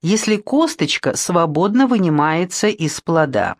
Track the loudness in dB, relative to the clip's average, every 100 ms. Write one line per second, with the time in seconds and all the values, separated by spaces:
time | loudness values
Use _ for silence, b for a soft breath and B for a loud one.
0 | 0 0 0 -2 0 0 0 0 -4 -2
1 | -2 -4 -2 0 0 0 0 2 2 2
2 | 2 2 2 0 -2 -2 -2 -2 -4 -6
3 | -2 0 2 0 -2 -6